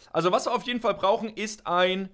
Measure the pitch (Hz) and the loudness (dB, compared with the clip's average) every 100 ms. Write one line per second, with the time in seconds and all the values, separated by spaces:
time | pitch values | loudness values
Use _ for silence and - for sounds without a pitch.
0 | - - 170 220 254 240 254 247 226 190 | -6 0 2 2 2 -2 -2 -2 -2 0
1 | 196 226 220 202 214 - - 175 185 190 | 2 2 -2 -6 -8 -8 -2 2 2 0
2 | 190 | -6